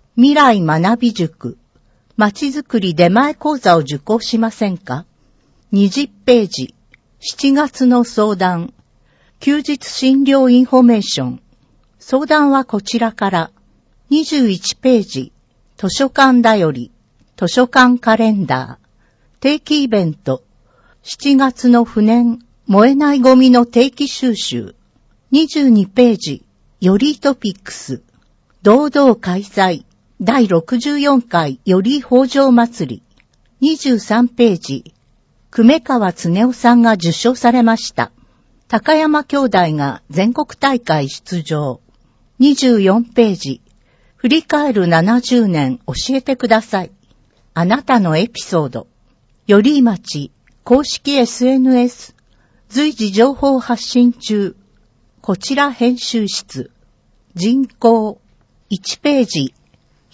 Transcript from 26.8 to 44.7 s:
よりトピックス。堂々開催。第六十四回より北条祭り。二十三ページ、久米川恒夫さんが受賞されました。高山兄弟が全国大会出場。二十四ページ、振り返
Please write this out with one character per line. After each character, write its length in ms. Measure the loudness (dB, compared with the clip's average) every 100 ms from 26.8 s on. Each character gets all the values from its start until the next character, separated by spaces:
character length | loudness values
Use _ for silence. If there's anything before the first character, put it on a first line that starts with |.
よ 160 | 0 2
り 220 | 0 -2
ト 160 | -4
ピ 160 | -4 -6
ッ 120 | -10
ク 120 | -14
ス。 280 | -16 -12 -14 _ _ _ _ _ _
堂 260 | 2 4 2
々 280 | 2 2 2
開 240 | -2 -8
催。 440 | -6 -2 -2 -2 -10 _ _ -10
第 260 | -4 -2 0
六 300 | 0 -2 -4
十 200 | -4 -2
四 220 | 0 0
回 400 | 0 -4 -4 -6 -2
よ 160 | 0
り 200 | 0 -4
北 240 | 0 0 2
条 240 | 2 2
祭 460 | 2 0 -4 -10 -12
り。 60 | _ _ _ _ _ -4
二 160 | -2 -2
十 220 | -2 -2
三 300 | 0 0 0
ペ 260 | 2 0
ー 40 | 0
ジ、 360 | -6 -12 -12 _ _ _ _ _ _
久 180 | 2 4
米 120 | 4
川 320 | 0 -2 -2
恒 320 | -4 -4 0 -2
夫 60 |
さ 200 | 0 2
ん 60 | 4
が 140 | 2
受 180 | 0 -2
賞 220 | -2 -2
さ 180 | 0 0
れ 100 | 2
ま 140 | 2 0
し 160 | -4
た。 200 | -8 -8 _ _ _ _ _ _
高 280 | -4 0
山 300 | 0 0 -2
兄 120 | -2 -2
弟 360 | 0 0 0
が 300 | -2 -4 -8 -8
全 240 | -2 -2
国 140 | -2 -6 -4
大 220 | -2 -2
会 280 | -2 -4 -4
出 320 | -10 -10 -10
場。 380 | -6 -6 -6 -8 _ _ _ _ _ 0
二 160 | 2
十 260 | 2 2 2
四 240 | 2 2
ペ 280 | 0 0 0
ー 40 | 0
ジ、 240 | -8 -12 _ _ _ _ _ _
振 120 | -2
り 140 | -2
返 300 | -2 -2 -2